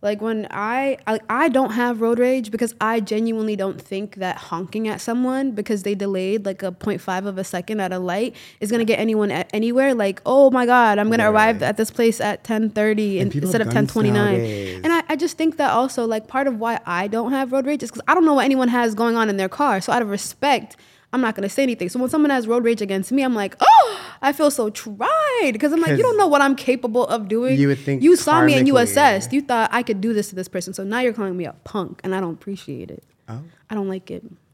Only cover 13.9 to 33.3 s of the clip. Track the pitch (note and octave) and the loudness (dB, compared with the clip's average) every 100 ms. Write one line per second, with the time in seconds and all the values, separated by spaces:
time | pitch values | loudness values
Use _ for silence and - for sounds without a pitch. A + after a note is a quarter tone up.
13.9 | A#3 G#3+ G#3 G3+ A#2+ A2+ G#2 G2+ F#2 D#4 | 2 2 4 2 0 -2 -4 -6 -6 -2
14.9 | E4+ D#4+ D4+ D#4+ - D#4+ D#4 C#4 - C4 | -2 -2 -4 -4 -2 -2 0 0 2 0
15.9 | C4 A#3 A3 A3 C4 C#4 A3+ A3+ A#3 - | -2 -4 -4 -4 -2 -2 -2 -4 -4 -4
16.9 | F3 G3+ A3 A#3 C4+ C4+ C4+ C4 D4 A#3 | -4 -2 -4 -2 -2 -2 -2 -2 -4 -6
17.9 | A#3 - D#4+ D#4+ C#4+ B3+ C4+ B3+ A#3+ A#3 | -10 0 4 4 4 2 2 2 2 0
18.9 | G#3+ A#3 A#3 A3 G3 F#3+ - D4 G3 F3+ | 0 0 0 0 0 -4 0 0 0 0
19.9 | A#3+ A3 G3+ - - C#4 B3 A3 - _ | -2 0 -4 -8 -4 0 0 -2 -20 _
20.9 | _ _ B3 B3 G#3+ G3+ - C4+ A#3 F3+ | _ _ -2 -2 -2 -6 0 0 0 -4
21.9 | B3 B3+ D#4+ D4 C4+ A3 A#3+ A#3 A3+ G3+ | -4 -2 2 2 2 0 0 0 0 -2
22.9 | F#3+ F#3+ C4 C4 A3+ G3 - E5+ A5 C5+ | -4 -2 -2 0 -2 -4 2 8 8 8
23.9 | G4+ - - C4+ C#4+ D4 C#4+ A3 G#3+ - | 0 -14 -4 -4 2 0 2 -4 -6 -14
24.9 | G3+ A#3+ D#5+ D5+ B4 E4 G#3+ D4+ - E4 | -6 -2 0 0 0 0 0 0 0 0
25.9 | - B4 A4 F#4+ C#4+ C#4 C4+ - B3+ B3+ | 2 2 2 4 4 4 0 0 -2 0
26.9 | A3+ A#3+ A#3 G3+ A3 B3 C4+ C#3+ C#3 C#3 | -2 0 -2 -2 -2 0 2 2 2 -2
27.9 | C3+ C#4+ F4 - D#4+ D#4 C#4 C4 C4 A#3+ | 2 6 6 6 4 6 4 6 4 4
28.9 | - C#4+ G3+ G#3+ C4+ C#4+ A#3+ A3 A#3 A#3+ | 4 4 4 -2 -4 0 0 0 0 -2
29.9 | G3+ A3 G#3+ G3+ F#3 F3+ F#3 F3 F#3+ G3 | -2 0 -2 -4 -8 -8 -8 -8 -10 -6
30.9 | A3+ B3 A#3 G3 F3+ D#3+ - - G#3+ E3+ | -2 -2 -2 -4 -4 -8 -10 -10 -8 -8
31.9 | - F#3+ F#3+ F#3 D#3+ - G3 - C3 G2+ | -8 -6 -4 -4 -8 -12 -12 -12 -14 -12
32.9 | - _ _ - | -16 _ _ -16